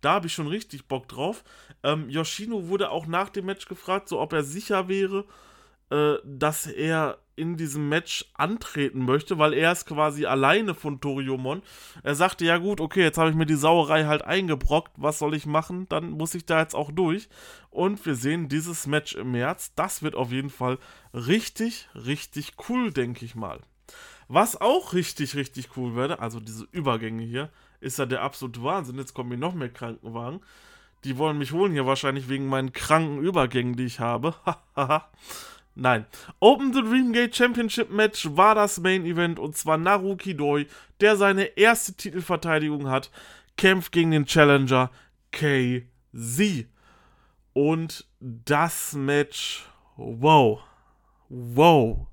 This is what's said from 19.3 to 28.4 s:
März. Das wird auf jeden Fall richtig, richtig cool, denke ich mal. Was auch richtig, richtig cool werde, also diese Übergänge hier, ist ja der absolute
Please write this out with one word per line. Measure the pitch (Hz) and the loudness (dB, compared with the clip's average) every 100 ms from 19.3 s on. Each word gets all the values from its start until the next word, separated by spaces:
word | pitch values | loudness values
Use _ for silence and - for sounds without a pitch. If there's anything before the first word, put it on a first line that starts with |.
März. | 120 127 175 - - | -2 -2 -6 -10 -6
Das | 185 - | -4 -4
wird | 151 - | -6 -4
auf | 127 | -4
jeden | 127 139 | -4 -6
Fall | - 127 131 - - _ | -6 -4 -4 -8 -20 _
richtig, | 123 120 208 - - 226 226 - - | -10 0 0 0 -6 -6 -6 -16 -12
richtig | 120 202 - - 147 - - | -6 -6 -6 -12 -12 -16 -6
cool, | 247 233 | -2 -2
denke | 151 120 120 113 | -2 -4 -6 -12
ich | 117 | -12
mal. | 101 58 - _ - - - - _ | -12 -12 -18 _ -20 -20 -20 -20 _
Was | 135 220 - | 0 0 0
auch | 214 330 359 | 2 0 0
richtig, | 180 170 - 143 143 | -4 -4 -6 -6 -4
richtig | 131 - 120 - | -8 -10 -14 -8
cool | 123 117 | -6 -4
werde, | 135 170 | -4 -4
also | 113 113 | -8 -10
diese | 110 110 - | -14 -16 -12
Übergänge | 175 139 113 113 113 | -4 -2 -2 -2 -8
hier, | 113 120 151 _ _ _ | -8 -8 -10 _ _ _
ist | 135 131 | -10 -4
ja | 131 | -4
der | 127 | -2
absolute | 123 - | -4 -6